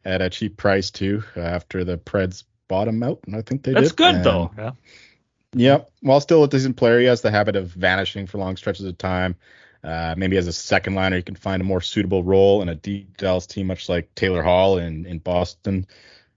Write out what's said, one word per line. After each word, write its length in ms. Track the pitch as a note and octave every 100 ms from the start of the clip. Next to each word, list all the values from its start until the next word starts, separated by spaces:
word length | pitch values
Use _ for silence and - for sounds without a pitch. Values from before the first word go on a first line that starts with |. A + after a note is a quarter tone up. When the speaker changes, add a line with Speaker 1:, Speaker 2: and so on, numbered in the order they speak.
Speaker 1:
at 180 | F#2+ F#2
a 80 | F#2
cheap 260 | - G#2+ -
price 340 | G2+ G2 F#2+
too, 320 | - F#2+ G#2 G#2+ F2+
uh, 40 |
after 440 | E2+ F2 - F#2
the 140 | F2+ E2+
Preds 460 | - G2+ F#2 F#2 - _ _
bought 200 | G2+ A2
him 140 | A2
out, 180 | A#2+ - -
and 100 | G#2+
I 60 |
think 200 | - C3
they 120 | C3
Speaker 2:
That's 160 | C3+ D3
Speaker 1:
did. 60 | -
Speaker 2:
good, 180 | F4 A#3+
Speaker 1:
And 80 |
Speaker 2:
though. 260 | - F#3 - G#2
Speaker 3:
Yeah. 120 | A2+ B2+ _ - _ _ _ _ _
Speaker 1:
Yep. 380 | B2 B2+ C#3+ - _
While 200 | C3+ C#3
still 240 | C#3 E3
a 40 | C#3+
decent 280 | C3+ C3 -
player, 240 | A#2+ A#2+
he 60 | B2
has 160 | A#2+
the 80 | A2
habit 260 | G#2 G#2 G2
of 120 | F2+
vanishing 580 | F2 F#2 F#2+ F#2+ G2+ F#2+
for 100 | G2+
long 200 | F#2 F#2+
stretches 280 | G#2+ F#2+
of 140 | F#2+ E2+
time. 380 | F#2 F#2 F#2 F2 _ _ _ _
Uh, 320 | D#2 E2 E2 E2
maybe 200 | F#2+ F#2+
as 120 | F2
a 40 |
second 440 | - - G2 F#2+ G2
liner, 200 | F#2 F2+
you 60 |
can 140 | E2 F#2+
find 260 | G2+ F#2+
a 20 |
more 160 | F#2+ F2+
suitable 420 | - G#2+ F#2 F#2+
role 380 | F2+ F#2+ G2 G2+
in 80 | F2
a 60 |
deep 420 | D#2+ G2+ G2+ F#2+ -
Dallas 300 | F#2+ F#2 -
team, 220 | G#2 F#2+
much 200 | F#2 -
like 260 | F2 -
Taylor 280 | - F#2+ F2+
Hall 340 | D#2+ F2+ G2 F#2
in, 300 | E2 D#2+ F2+
in 120 | E2+
Boston. 680 | F2+ F2 F2+ - G#2 F#2+ F#2 _ _ _ _